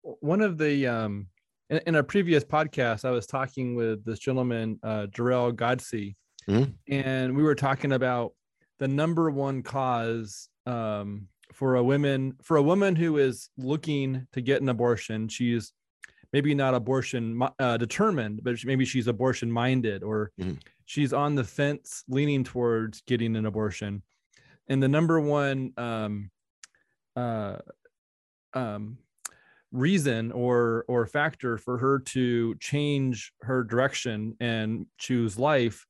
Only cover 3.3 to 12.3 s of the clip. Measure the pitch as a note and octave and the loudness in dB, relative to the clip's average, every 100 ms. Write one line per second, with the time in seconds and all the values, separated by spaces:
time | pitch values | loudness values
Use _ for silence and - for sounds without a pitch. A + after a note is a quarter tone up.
3.3 | C3+ C3 - B2+ A#2+ A2+ G#2+ A2 A2+ - | -6 -4 -4 -4 -2 -2 -2 -6 -4 -2
4.3 | C3 B2 A#2 A2 G#2+ A2 G#2+ G#2 G2+ A#2+ | 0 0 -2 -4 -6 -4 -4 -6 -2 0
5.3 | B2+ A#2+ A#2 A#2 B2 - A2+ G2+ G2 _ | 2 0 0 0 0 -4 -8 -8 -12 _
6.3 | - - G#2 C3+ - - C#3 C3+ C3 B2+ | -12 0 2 2 -2 -4 -2 0 0 0
7.3 | C3+ D3+ C#3 C#3 C3+ C#3+ C3 B2+ B2 A#2 | 2 2 4 2 0 2 2 2 0 -4
8.3 | _ _ _ _ _ C3+ C#3 D#3+ E3+ D#3+ | _ _ _ _ _ -2 0 2 2 2
9.3 | C#3 C#3 C3+ B2+ C3+ C3 A#2+ A2+ A#2 G#2+ | 2 -2 -4 -4 -2 0 0 0 -4 -6
10.3 | - - _ - A#2+ A2 G#2 G2+ G2+ G2 | -14 -20 _ -6 -4 -4 -4 -6 -10 -14
11.3 | _ _ - C3+ B2+ B2 C#3+ C#3+ C3+ C3+ | _ _ -2 2 4 4 4 2 0 -2